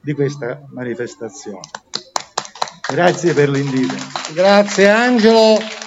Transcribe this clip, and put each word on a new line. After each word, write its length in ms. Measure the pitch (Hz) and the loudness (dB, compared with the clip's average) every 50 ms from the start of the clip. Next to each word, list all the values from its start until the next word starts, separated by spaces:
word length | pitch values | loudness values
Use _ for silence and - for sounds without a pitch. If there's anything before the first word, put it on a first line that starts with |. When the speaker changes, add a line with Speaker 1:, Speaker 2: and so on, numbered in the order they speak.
Speaker 1:
di 140 | - 147 147 | -10 -8 -4
questa 480 | 139 139 131 - - 120 120 - - - - | -4 -4 -4 -4 -6 -8 -10 -10 -12 -14 -18
manifestazione. 920 | 127 127 123 123 110 123 120 110 - - 117 110 - - - 110 95 90 87 - - - _ _ - - - _ - - - - _ - - - - - - - - - - - | -16 -12 -10 -8 -8 -8 -10 -12 -12 -14 -14 -14 -14 -16 -16 -16 -16 -16 -16 -16 -18 -18 _ _ -14 -14 -12 _ -10 -10 -10 -10 _ -12 -12 -10 -10 -12 -12 -12 -12 -12 -8 -4
Grazie 460 | 135 160 175 180 147 - 170 170 139 | 0 2 2 2 2 2 0 0 2
per 140 | 143 143 139 | 2 2 2
l'invito. 460 | 139 139 143 139 131 131 127 - - - - - - - - - | 2 0 -2 -2 -2 -2 -2 -2 -4 -6 -10 -10 -10 -10 -10 -6
Speaker 2:
Grazie 560 | 156 170 185 196 202 202 202 202 - 190 196 202 | -2 2 4 4 4 4 4 2 2 2 4 4
Angelo. 720 | 208 226 240 247 247 226 202 226 226 226 220 220 220 208 220 - - - - | 4 4 2 2 2 4 4 6 6 6 6 6 4 2 0 -4 -12 -16 -16